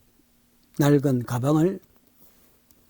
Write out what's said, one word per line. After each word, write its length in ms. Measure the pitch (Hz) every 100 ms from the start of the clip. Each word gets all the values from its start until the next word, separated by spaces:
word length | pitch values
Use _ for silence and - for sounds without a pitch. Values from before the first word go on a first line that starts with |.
| _ _ _ _ _ _ _ -
낡은 440 | 147 147 139 127
가방을 560 | 113 123 135 156 175 196 _ _ _ _ - _ _ _ _ _